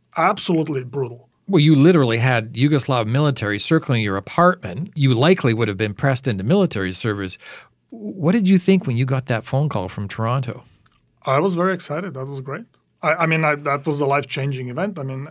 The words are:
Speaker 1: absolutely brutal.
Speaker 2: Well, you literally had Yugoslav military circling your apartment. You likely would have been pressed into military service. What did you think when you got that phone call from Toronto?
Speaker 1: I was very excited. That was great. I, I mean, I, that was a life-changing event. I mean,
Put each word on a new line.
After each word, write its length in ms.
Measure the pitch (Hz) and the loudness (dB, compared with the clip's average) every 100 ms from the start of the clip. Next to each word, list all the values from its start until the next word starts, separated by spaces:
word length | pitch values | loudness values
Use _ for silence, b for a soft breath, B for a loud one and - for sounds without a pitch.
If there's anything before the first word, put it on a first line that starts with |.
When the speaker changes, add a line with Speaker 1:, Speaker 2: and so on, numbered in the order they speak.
| _ - | _ -2
Speaker 1:
absolutely 640 | 170 214 - 165 151 135 | 0 0 -2 -2 0 -4
brutal. 460 | 123 139 120 120 _ _ - | -6 -6 -6 -8 _ _ -2
Speaker 2:
Well, 120 | 190 | 2
you 160 | 151 147 | 6 6
literally 420 | 156 175 123 113 | 6 6 4 2
had 360 | 131 120 110 | 2 2 -2
Yugoslav 520 | 113 143 147 - 127 110 | 0 2 2 0 -2 0
military 540 | 131 151 131 104 101 | 0 0 0 -2 -2
circling 420 | - 160 160 117 | 0 0 2 0
your 160 | 104 98 | 0 -2
apartment. 720 | - - 175 180 87 92 185 151 | -4 2 4 2 -6 -8 -8 0
You 180 | 135 | 2
likely 400 | 117 147 190 127 | 4 4 4 2
would 140 | 110 107 | 2 0
have 100 | 98 | 0
been 160 | 107 | -4
pressed 340 | 101 139 127 131 | -2 -2 0 -2
into 160 | 98 | -4
military 480 | 104 196 180 104 92 | 0 2 2 0 -4
service. 460 | 92 113 101 95 - B B B _ _ | -4 -4 -4 -6 -10 B B B _ _
What 420 | 226 208 190 160 | -14 -12 -4 0
did 160 | 233 185 | 2 4
you 100 | 190 | 4
think 300 | - 190 147 | 4 2 2
when 100 | 117 | -2
you 80 | 131 | 0
got 220 | 135 - | -2 -2
that 180 | 117 - | -4 -2
phone 240 | 135 147 | -2 0
call 200 | 107 92 | -2 -6
from 180 | - 98 | -6 -8
Toronto? 560 | - 113 131 120 - - _ _ _ _ _ | -4 -2 -2 -4 -8 -14 _ _ _ _ _
Speaker 1:
I 160 | - 135 | -2 0
was 140 | 190 | 0
very 200 | 170 185 | 0 0
excited. 400 | 180 - 151 185 131 | -2 -6 -8 -8 -10
That 100 | 135 | -10
was 160 | 139 | -10
great. 240 | 131 160 233 _ _ _ | -10 -12 -14 _ _ _
I, 100 | 160 | -2
I 120 | 165 160 | 0 2
mean, 180 | 160 156 | 2 2
I, 100 | 147 | 0
that 300 | 147 139 147 | 0 -2 -2
was 140 | 143 | -2
a 60 | 143 | 0
life-changing 640 | 139 131 139 139 131 123 | 0 -2 -6 -4 -4 -6
event. 280 | 123 202 175 | -6 -6 -6
I 60 | |
mean, 240 | 135 131 147 | -8 -8 -10